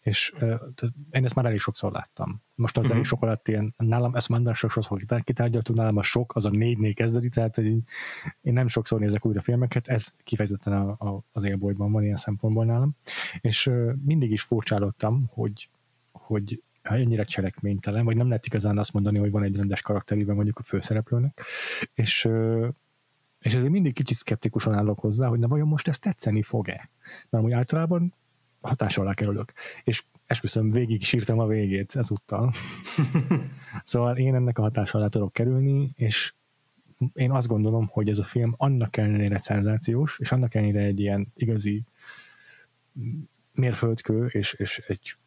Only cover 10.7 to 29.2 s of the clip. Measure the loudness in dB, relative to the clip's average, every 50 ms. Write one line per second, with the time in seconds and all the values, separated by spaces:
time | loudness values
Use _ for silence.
10.7 | 0 2 0 -2 -4 -4 -6 -6 -6 -6 -10 _ _ -4 -2 -2 -2 -2 -2 -2
11.7 | -2 0 0 0 2 2 2 0 -2 -2 -4 -6 -4 -2 0 0 0 2 2 2
12.7 | 2 2 0 0 -2 _ _ -12 -10 -8 -8 -8 -10 -4 -2 -2 0 0 0 0
13.7 | 0 2 0 0 -2 -2 0 2 2 2 2 2 0 -2 0 0 -2 -2 0 0
14.7 | 0 0 0 0 -2 _ -2 0 0 0 0 -2 -2 -4 -4 -4 -4 -8 -16 _
15.7 | _ _ _ _ _ _ _ _ _ -20 -4 -2 -2 -2 -2 -4 -10 -12 _ _
16.7 | _ _ _ -2 0 2 2 2 2 0 0 -2 -2 -2 -2 -4 -4 -4 -2 -2
17.7 | -2 -2 -2 -2 0 2 2 2 2 2 2 2 0 0 -2 -2 -2 0 2 2
18.7 | 2 2 0 0 0 0 2 2 2 2 2 2 2 2 0 0 0 0 0 -2
19.7 | -2 -4 -2 -2 -2 -2 -2 -2 -2 0 0 0 0 0 0 0 -2 -4 -6 -4
20.7 | -4 -4 -2 0 -2 -2 0 0 0 0 0 -2 -2 -8 -14 -12 -10 -8 -8 -8
21.7 | -6 -8 -8 -4 _ -2 0 0 0 0 2 2 2 4 2 2 2 2 0 -2
22.7 | -4 _ _ _ _ _ _ _ _ _ _ _ _ _ 0 2 2 4 4 4
23.7 | 4 4 4 2 2 0 -2 -2 -2 -4 -2 -4 -4 -2 -2 -2 -2 0 0 2
24.7 | 2 2 2 2 0 0 0 0 0 2 2 2 2 2 2 2 2 2 2 2
25.7 | 2 0 0 -2 -4 -2 -2 -4 -4 -2 -2 0 0 0 0 0 -2 -2 -2 -4
26.7 | -8 -10 -12 -20 _ _ _ -20 -20 -20 -8 _ 0 2 2 2 2 2 0 0
27.7 | 0 0 0 0 2 0 0 -2 -4 _ _ _ _ _ _ _ _ _ -4 -4
28.7 | -2 0 0 0 0 0 0 0 0 0